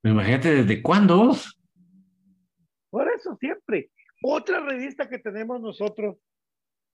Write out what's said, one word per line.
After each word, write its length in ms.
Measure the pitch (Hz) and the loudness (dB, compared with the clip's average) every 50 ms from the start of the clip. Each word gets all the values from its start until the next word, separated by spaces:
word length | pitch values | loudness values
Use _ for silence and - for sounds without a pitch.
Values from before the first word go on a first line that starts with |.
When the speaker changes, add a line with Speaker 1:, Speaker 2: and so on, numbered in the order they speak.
| - | 2
Speaker 1:
Imagínate, 600 | 110 110 107 95 101 - 135 123 170 151 135 117 | 4 2 2 2 2 0 2 2 2 4 4 4
¿desde 180 | 98 - - | 2 0 0
cuándo 360 | - - 175 202 208 185 170 | 0 2 4 6 6 6 6
vos? 440 | 190 226 262 294 - - - - _ _ _ _ _ _ _ _ _ _ _ _ _ _ _ _ _ _ _ _ _ _ _ _ _ _ _ | 6 6 4 2 0 -4 -14 -20 _ _ _ _ _ _ _ _ _ _ _ _ _ _ _ _ _ _ _ _ _ _ _ _ _ _ _
Speaker 2:
Por 200 | - 226 - - 494 | -6 -4 -2 -2 -4
eso 240 | - - 349 240 | -4 -6 -12 -10
siempre. 540 | _ - 285 359 415 _ - 220 156 - _ _ _ _ _ _ _ - | _ -8 -8 -8 -10 _ -4 -4 -4 -6 _ _ _ _ _ _ _ -4
Otra 360 | 254 302 - - - 370 - | -4 -4 -2 -2 -4 -4 -4
revista 480 | 302 277 269 247 254 277 269 - 277 - | -4 -6 -8 -8 -8 -12 -8 -10 -8 -8
que 100 | 254 - | -8 -12
tenemos 420 | _ 214 190 214 220 226 254 247 | _ -12 -10 -10 -10 -8 -10 -10
nosotros 560 | 226 220 - - 202 208 208 - 208 208 185 _ _ _ _ _ _ _ _ _ _ _ _ _ _ _ | -10 -12 -8 -6 -8 -8 -6 -6 -8 -8 -8 _ _ _ _ _ _ _ _ _ _ _ _ _ _ _